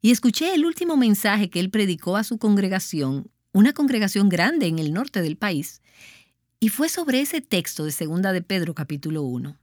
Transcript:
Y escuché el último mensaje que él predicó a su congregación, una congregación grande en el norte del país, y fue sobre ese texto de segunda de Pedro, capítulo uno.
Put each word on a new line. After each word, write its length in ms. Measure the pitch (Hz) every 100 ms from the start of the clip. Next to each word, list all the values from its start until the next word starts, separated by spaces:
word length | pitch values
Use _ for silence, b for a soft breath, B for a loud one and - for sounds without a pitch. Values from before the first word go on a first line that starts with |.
Y 100 | 214
escuché 420 | 240 247 - 330
el 120 | 359 330
último 320 | 330 349 302
mensaje 520 | 233 202 214 208 196
que 120 | 175
él 80 | 185
predicó 480 | 214 202 165 - 196
a 80 | 220
su 120 | 226
congregación, 920 | 214 202 196 190 - 156 135 139 - _ _
una 180 | 196 226
congregación 580 | 294 285 233 202 196 202
grande 380 | 175 190 330 185
en 100 | 160
el 160 | 151
norte 280 | 170 214 202
del 160 | 165 156
país, 440 | 208 156 - - b b b b b _ _ _
y 100 | 220
fue 200 | - 320
sobre 320 | - 311 254
ese 180 | 285 320
texto 460 | - 190 170 - 151
de 60 |
segunda 420 | - 156 170 190
de 80 | 185
Pedro, 340 | 175 190 165 156
capítulo 460 | 143 147 156 156
uno. 360 | 139 123 139 147